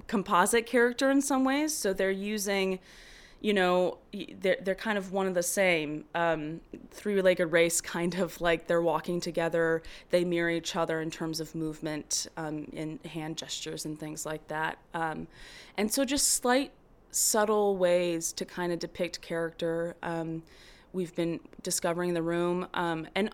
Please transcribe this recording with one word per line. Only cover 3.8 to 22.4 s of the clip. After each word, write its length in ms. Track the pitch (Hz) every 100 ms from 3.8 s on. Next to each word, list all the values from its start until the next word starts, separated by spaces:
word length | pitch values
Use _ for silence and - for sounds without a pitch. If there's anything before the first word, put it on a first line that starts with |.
| 180 - -
y-, 140 | 202 - 190
they're, 160 | 190 -
they're 140 | 185
kind 240 | 190 226 202
of 140 | 190
one 140 | 196 190
of 80 |
the 80 | 175
same, 640 | 175 202 185 165 147 151 -
um, 460 | 170 170 160 151 165 - - -
three-legged 640 | - 208 196 185 180 170
race, 280 | 165 170 -
kind 360 | - 170 175 175
of, 240 | 170 -
like, 260 | 175 165 -
they're 160 | 170
walking 380 | 170 156 170 175
together. 640 | 175 165 165 165 165 165 - - -
They 140 | 180
mirror 260 | 175 170 170
each 240 | 170 170
other 260 | 175 165 160
in 100 | 160
terms 280 | - 165 160
of 140 | 156
movement, 720 | 160 156 151 156 151 - - - -
um, 300 | 156 151 -
in 260 | - 156 160
hand 320 | 170 160 156 160
gestures 480 | - - 156 156
and 140 | 156 151
things 280 | 156 151 151
like 220 | 156 -
that. 300 | 156 160 - -
Um, 340 | 170 160 160 165 - - - - -
and 160 | 214
so 120 | -
just 240 | 254 277 -
slight, 440 | - 247 254 269 - - - -
subtle 640 | - - 220 214 214 202 190
ways 560 | 180 180 175 165 165
to 120 | -
kind 280 | - - 175
of 60 | 170
depict 420 | 170 - 175 -
character, 760 | - 165 165 - 165 165 170 -
um, 400 | 175 165 165 165 - - - - -
we've 220 | 185 165
been 260 | - 170 160 - -
discovering 460 | 185 - 175 170 175
in 60 |
the 80 | 170
room. 440 | 165 170